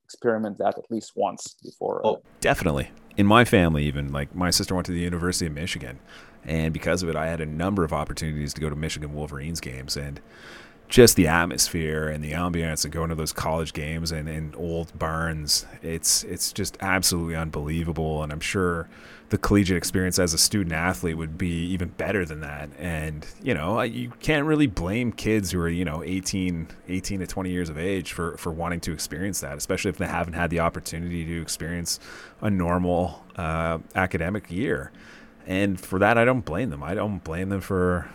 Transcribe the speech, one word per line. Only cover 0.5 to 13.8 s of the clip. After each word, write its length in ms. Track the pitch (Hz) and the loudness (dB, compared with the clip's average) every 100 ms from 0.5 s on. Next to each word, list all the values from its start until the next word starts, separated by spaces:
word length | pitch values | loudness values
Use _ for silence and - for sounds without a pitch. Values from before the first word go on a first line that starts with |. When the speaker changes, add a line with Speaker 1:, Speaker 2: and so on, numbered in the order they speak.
| 95 | 0
Speaker 1:
that 180 | 98 - | 0 0
at 120 | - | -4
least 240 | 113 - - | -6 -6 -2
once 400 | 98 - - - | -2 -2 -12 -14
before, 420 | - - - - 107 | -20 -6 -4 2 2
uh, 40 | |
Speaker 2:
Oh, 120 | - - - | 0 -6 -2
definitely. 520 | - 143 87 71 - - - - | 2 2 2 0 -2 -10 -8 2
In 80 | 101 | 8
my 180 | 113 | 8
family, 400 | 117 107 85 76 | 8 8 6 4
even, 300 | 73 69 69 | 2 -2 -4
like, 200 | 71 73 | -4 -4
my 160 | - 90 | -2 0
sister 240 | - 95 92 | 2 0 -2
went 100 | 85 | -2
to 80 | |
the 60 | 87 | -2
University 480 | 87 87 87 87 82 | -2 0 0 0 -2
of 60 | |
Michigan, 460 | 73 78 - 62 64 - - - - - | -4 -6 -6 -8 -14 -18 -20 -20 -16 -4
and 280 | 80 78 | 0 0
because 300 | 80 85 87 | 0 0 0
of 60 | 85 | 0
it, 80 | 78 | 0
I 100 | 80 | -2
had 140 | 82 | -2
a 40 | 78 | -4
number 380 | 76 90 101 | -2 0 2
of 80 | 78 | 2
opportunities 640 | 76 78 73 80 76 73 | 0 -2 -4 -4 -4 -4
to 80 | - | -4
go 80 | 76 | -4
to 60 | 73 | -4
Michigan 380 | 80 76 73 | -4 -6 -8
Wolverines 460 | 73 73 69 73 80 | -6 -8 -8 -6 -8
games, 380 | 67 65 67 71 | -8 -10 -8 -6
and 240 | 71 71 - - - - - - - | -6 -10 -16 -20 -20 -20 -20 -20 4
just 280 | - 117 - | 10 10 10
the 120 | 80 | 6
atmosphere 800 | 85 85 65 - 85 78 78 78 | 6 4 0 0 0 -2 -2 -2
and 120 | 76 | -4
the 120 | 76 | -4
ambiance 500 | 78 87 85 82 78 | -2 -2 0 -2 -2
and 80 | 76 | -4
going 160 | 80 82 | -2 -2
to 80 | 80 | -2
those 160 | 78 | -4
college 400 | - 82 80 78 | -2 -2 0 -2
games 400 | - | -4